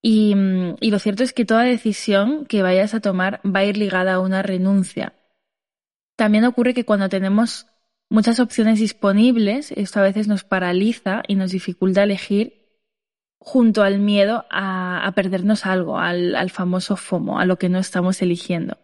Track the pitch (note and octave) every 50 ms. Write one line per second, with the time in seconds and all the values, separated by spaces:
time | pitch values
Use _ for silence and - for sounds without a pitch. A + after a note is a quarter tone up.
0 | - A3+ A3 G#3+ G#3+ G#3 G3+ G3 G3 F#3+ F#3+ F#3 F#3 F3 E3 - - A3+ G#3 G3+
1 | - A3 G3+ G3 C4 B3+ - - A#3 F#3 A3+ A3+ A#3+ B3 B3 A#3 - A3 G3+ -
2 | - - G3+ G3 G3+ A#3 D4 D#4 D4 - - G#3 F#3+ F#3 F#3 F#3+ G3+ G#3 A3 A3+
3 | G#3+ G#3 F#3+ F#3 F#3 F#3+ G3+ - _ G3+ F#3 F#3+ G3 G3+ G3+ G#3 G#3 G3 F#3 F#3
4 | F#3 F#3+ F#3 F#3 F#3 F#3+ F#3+ F#3+ F#3+ G3 F#3+ F3+ F3+ F#3+ G3 G3 F#3 - - -
5 | - - _ _ _ _ _ _ _ _ _ _ _ _ _ _ _ _ _ _
6 | _ _ _ - A3+ G#3+ G#3 G#3+ A3+ B3 A#3+ - A#3+ B3+ A#3+ B3 A#3 - G#3+ G3
7 | G3 F#3+ G3 G3 F#3+ F#3+ G3 G#3 A#3 A3+ - - - _ _ _ _ _ _ _
8 | _ _ - A3 G#3+ A#3 A#3 A#3+ B3+ A#3 - - A3 A3 A3+ G#3 A3 G3+ - _
9 | - G3+ G3 G#3 A3+ B3+ B3+ A#3 G#3+ G3 G#3+ C4+ D4+ - - - G#3 F#3 - G#3
10 | G3 G3 F#3+ G#3+ G#3+ G#3 G#3 F#3+ - _ F#3+ F#3 F#3 F3 F3 F#3 G3 A3 A#3 -
11 | _ G3 F#3+ A3+ - - G3+ G3 F#3+ F#3 F#3 F#3 - - F3 _ F#3 F#3+ F#3 G3
12 | G3+ G#3 G3 F#3 - - G3+ G3+ A3 B3+ _ _ _ _ _ _ _ _ _ _
13 | _ _ _ _ _ _ _ _ _ - - C4 A#3+ A3+ G#3 G#3+ G#3 G3 G3 G3+
14 | G3+ G#3 G#3 G3+ G3 G3+ A3+ A#3 - _ - - G3 F#3+ F#3 F#3 F#3 F3+ F3+ F3
15 | - - F#3 - F#3+ F#3+ F#3 F#3 F3+ G3+ A3 G#3 - G3 F#3+ F#3 F3 D#3+ F3+ F3
16 | E3+ E3+ F3 F3+ F3 F3 - - F3+ F#3 - - F#3 F3+ F3+ F#3 F#3 - G3+ F#3
17 | - - G3 E3+ E3 G3 - - - F#3 F#3 - - F3+ F3+ F#3 F#3+ - - F#3
18 | F3 F#3 F#3 - F#3+ F3+ E3+ F3 - - F3+ E3 D#3+ - - _